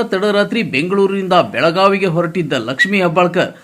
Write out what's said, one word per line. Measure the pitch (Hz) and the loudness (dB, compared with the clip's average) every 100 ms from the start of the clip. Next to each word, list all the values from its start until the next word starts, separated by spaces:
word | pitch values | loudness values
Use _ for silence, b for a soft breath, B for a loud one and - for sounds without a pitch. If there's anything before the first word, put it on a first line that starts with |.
ತಡರಾತ್ರಿ | 233 190 208 202 202 233 | 0 -2 0 0 0 -2
ಬೆಂಗಳೂರಿನಿಂದ | 160 131 175 202 196 196 185 180 113 | -2 -2 0 2 0 0 2 2 2
ಬೆಳಗಾವಿಗೆ | 113 160 175 196 196 190 | 0 0 2 2 2 0
ಹೊರಟಿದ್ದ | 165 170 180 143 | 0 -2 -2 -2
ಲಕ್ಷ್ಮೀ | 135 113 135 190 202 | -2 -2 -2 0 0
ಹೆಬ್ಬಾಳ್ಕರ್ | 175 170 180 175 127 - | 0 2 2 2 -2 -4